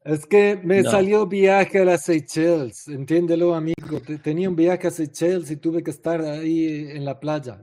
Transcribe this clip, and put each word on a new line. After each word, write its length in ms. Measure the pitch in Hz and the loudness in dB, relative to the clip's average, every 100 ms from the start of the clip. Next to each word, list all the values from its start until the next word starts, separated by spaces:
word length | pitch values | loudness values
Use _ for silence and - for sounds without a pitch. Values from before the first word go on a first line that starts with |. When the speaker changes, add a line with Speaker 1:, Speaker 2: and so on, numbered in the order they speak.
Speaker 1:
Es 220 | 147 151 - | -6 -6 2
que 340 | 208 202 202 | 4 4 2
me 200 | 175 196 | 0 2
Speaker 2:
No. 80 | 180 | 4
Speaker 1:
salió 360 | 208 190 214 190 | 2 4 2 2
viaje 520 | 196 190 196 185 196 | 4 4 6 4 4
a 40 | 185 | 4
las 180 | 170 | 2
Seychelles, 840 | - 160 - 160 165 165 123 - 147 | 2 -2 -2 0 2 2 -2 -10 -14
entiéndelo, 680 | 139 135 165 170 170 175 | -10 -2 0 2 2 2
amigo. 480 | 165 156 160 156 147 127 | 0 -2 -6 -6 -10 -8
Te-, 120 | 151 | -8
tenía 320 | 156 160 190 | -4 -2 -2
un 60 | 165 | 2
viaje 320 | 170 180 180 | 2 2 -2
a 20 | |
Seychelles 600 | 165 151 - 170 185 147 | -4 -8 -2 -2 0 -4
y 60 | 151 | -6
tuve 260 | 165 170 | -4 -4
que 80 | 160 | -6
estar 300 | 147 165 165 | -6 -4 -4
ahí 680 | 156 151 160 165 160 151 147 | -4 -6 -2 -2 -2 -4 -10
en 160 | 147 139 | -10 -8
la 120 | 131 | -8
playa. 400 | 147 151 127 101 | -6 -6 -8 -16